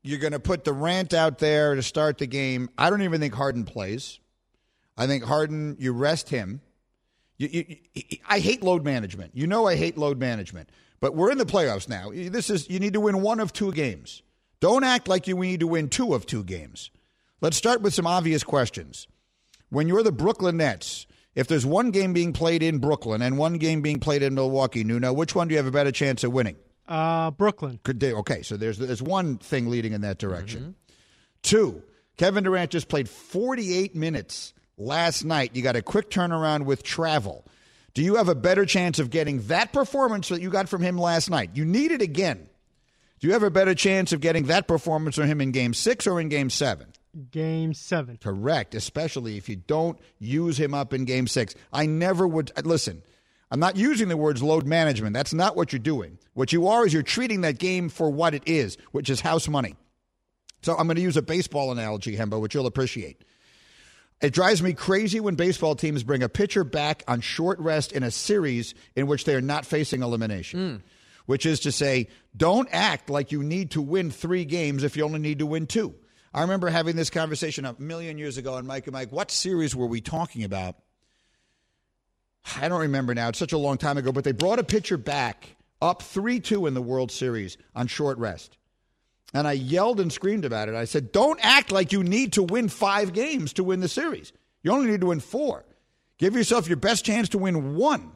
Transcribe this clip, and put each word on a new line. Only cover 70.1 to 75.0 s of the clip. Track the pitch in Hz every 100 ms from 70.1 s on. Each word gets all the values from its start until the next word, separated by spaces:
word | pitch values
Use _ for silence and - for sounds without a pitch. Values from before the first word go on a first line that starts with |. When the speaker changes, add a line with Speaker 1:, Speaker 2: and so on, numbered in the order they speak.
| 117 110 98 - 175
Speaker 4:
Mm. | 185 110 - _ _ - -
Speaker 1:
which | 135 160
is | 156
to | 147
say, | - 143 131 113 - _ 101
don't | 160 214 262
act | 170 202 151 -
like | 143 135
you | 147
need | 147 175 185
to | 160
win | 139 185 170
three | - 165 180
games | 156 175 151 139
if | 143
you | 147